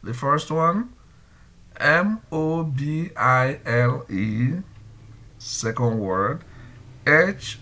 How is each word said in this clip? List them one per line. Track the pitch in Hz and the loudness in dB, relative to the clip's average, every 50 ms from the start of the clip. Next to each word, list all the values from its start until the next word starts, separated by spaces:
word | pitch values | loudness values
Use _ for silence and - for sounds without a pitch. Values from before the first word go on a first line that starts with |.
The | - - 120 | -10 -10 -8
first | 123 139 139 147 156 156 - | -4 0 0 0 0 0 -2
one, | 151 160 165 165 175 202 240 247 - - - - - - - - - - - - - - - - - - | -2 0 2 2 2 0 -2 -6 -10 -20 -20 -20 -20 -20 -20 -20 -20 -20 -20 -20 -20 -20 -20 -18 -6 0
M | - 139 151 170 180 208 220 220 - - | 2 4 4 4 4 2 -2 -4 -6 -6
O | - 156 156 156 165 165 165 | -4 -2 0 0 0 0 -2
B | 156 139 131 143 147 151 156 165 185 - | -2 -2 -2 -2 -2 -2 -2 -4 -4 -4
I | - 110 127 127 131 127 131 139 - - | 0 2 2 4 4 2 2 0 -4 -4
L | - 117 120 123 123 120 120 - - | 0 2 2 4 2 2 -2 -4 -6
E. | 95 92 104 110 107 110 123 135 156 180 190 - - - - - - - - - - - - - - - | -4 -2 -2 -2 0 0 0 0 0 -2 -6 -10 -16 -20 -20 -20 -20 -20 -20 -20 -20 -20 -20 -20 -20 -18
Second | - - - - - 113 113 - 123 117 113 113 | -14 -10 -8 -6 -4 -4 -2 0 0 0 0 0
word, | 104 95 92 92 98 104 135 165 - - - - - - - - - - - - - 143 | 0 0 0 0 0 0 -2 -4 -8 -14 -20 -20 -20 -20 -20 -20 -20 -20 -16 -4 2 4
H | 147 156 175 190 202 - - - - - | 6 6 6 4 0 -4 -8 -12 -12 -10